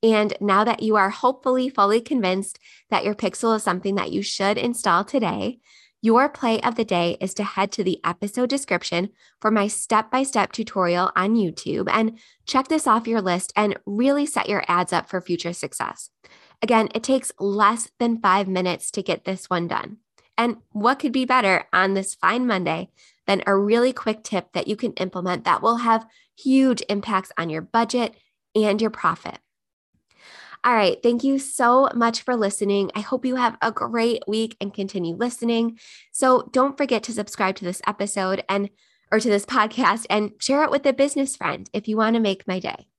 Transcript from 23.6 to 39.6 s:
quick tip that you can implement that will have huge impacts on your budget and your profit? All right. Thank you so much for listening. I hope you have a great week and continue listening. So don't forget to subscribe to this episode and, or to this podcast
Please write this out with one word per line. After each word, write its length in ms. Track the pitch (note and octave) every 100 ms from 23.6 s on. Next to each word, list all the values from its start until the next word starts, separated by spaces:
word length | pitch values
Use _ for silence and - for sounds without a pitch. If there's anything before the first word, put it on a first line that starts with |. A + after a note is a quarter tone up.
| G3+ A3+ B3
quick 300 | B3+ - A3
tip 280 | - G3 -
that 160 | F#3 -
you 80 | C#3+
can 160 | A#3+
implement 520 | - F#3 F#3 F3+ F3+ A3+
that 160 | E3+
will 160 | A3 A#3
have 300 | A#3 A3+ A3+ _ _ _
huge 460 | - C4+ C4 A#3 -
impacts 420 | G3+ G3+ G3+ F#3+ -
on 140 | E3
your 100 | D#3
budget 540 | F3+ A#3 A#3 B3 A#3 - _ _ _ G#3+
and 260 | G#3+ G3+
your 80 | A3
profit? 480 | A3 E3+ E3+ - - _ _ _ _ _ _ _ _ - - - -
All 100 | B3
right. 240 | A#3 G3 -
Thank 200 | A#3 A#3+
you 140 | C4+ C4+
so 500 | C4+ - A#3+ B3+ C#4
much 300 | A#3 A#3 A3+
for 120 | - B3
listening. 540 | G3+ G3+ G3+ G3+ G3 -
I 60 |
hope 240 | G3+ B3+ C4
you 100 | B3+
have 220 | B3 A3
a 100 | -
great 520 | A#3 A#3 A3+ A3+ A#3 -
week 300 | G#3+ A3+ -
and 140 | G3+
continue 420 | G3+ F#3+ G3 E3+ E3+
listening. 640 | A#3+ A#3+ A#3 A#3 A#3 A3+ - - _
So 380 | - C4 B3+ -
don't 260 | C4 C4+ C4+
forget 260 | C#4+ A#3
to 100 | A3
subscribe 420 | A#3 G#3 - F#3+ F#3+
to 60 |
this 200 | F3+ F#3 -
episode 580 | G3+ G3+ G3+ F#3 F#3+ -
and, 220 | G3+ G3+ _ _ _ _
or 80 | A3
to 100 | A3+
this 160 | G#3 G3+
podcast 600 | C4